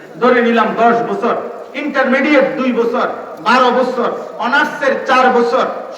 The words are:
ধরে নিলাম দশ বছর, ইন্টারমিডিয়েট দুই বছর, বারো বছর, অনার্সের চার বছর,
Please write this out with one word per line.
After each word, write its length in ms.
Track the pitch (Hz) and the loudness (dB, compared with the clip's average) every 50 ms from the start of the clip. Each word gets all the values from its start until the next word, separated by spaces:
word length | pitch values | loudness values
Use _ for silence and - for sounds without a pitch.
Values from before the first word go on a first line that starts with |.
| - - - 160 | -20 -16 -6 0
ধরে 220 | 233 247 240 240 | 2 4 4 4
নিলাম 240 | 233 226 226 226 214 | 4 4 2 2 2
দশ 460 | 196 185 220 233 233 226 - - 190 | 0 0 2 2 4 4 2 0 -2
বছর, 240 | 196 - - - - - - - - - - - - | -4 -2 -2 -2 -2 -4 -6 -8 -12 -12 -14 -12 -10
ইন্টারমিডিয়েট 800 | 285 294 294 - 269 262 240 254 277 - 302 302 262 226 - - | -8 -6 -4 -2 0 0 2 2 0 2 2 4 4 2 2 0
দুই 160 | 247 262 254 | -2 -2 0
বছর, 360 | 226 226 226 - 240 233 - - - - - - - - | 0 0 0 0 0 -2 -2 -4 -4 -8 -12 -14 -14 -6
বারো 300 | - 214 240 262 254 240 | 0 2 2 4 4 2
বছর, 420 | 233 254 254 254 - 240 220 - - - - - - - | 2 2 0 0 -2 -2 -4 -4 -4 -6 -10 -12 -8 -6
অনার্সের 680 | 220 247 285 302 302 - - - 277 262 240 - - | -4 0 0 0 0 0 -4 -4 -2 -2 -2 -2 0
চার 240 | - 254 262 262 254 | 0 2 4 4 4
বছর, 360 | 247 240 233 233 262 240 - - - - - - - | 4 2 2 2 0 0 -2 -2 -4 -8 -10 -12 -14